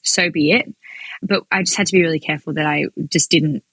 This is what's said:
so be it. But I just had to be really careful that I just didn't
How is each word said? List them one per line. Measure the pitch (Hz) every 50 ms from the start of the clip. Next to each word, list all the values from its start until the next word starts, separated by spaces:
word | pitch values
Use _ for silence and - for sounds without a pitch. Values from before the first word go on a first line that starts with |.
so | _ - - - 180 175
be | 160 165 147 147 190
it. | 247 - - - _ _ - - - - - - -
But | - 190 202 185 - _
I | - 190
just | 185 - -
had | - 202
to | - 190
be | 185
really | 175 165 160 156
careful | - - 156 147 _ 160 147
that | 156 151
I | 151 147 147 147 - _ - 151
just | 151 - - - -
didn't | - 165 151 151 143 104 _ _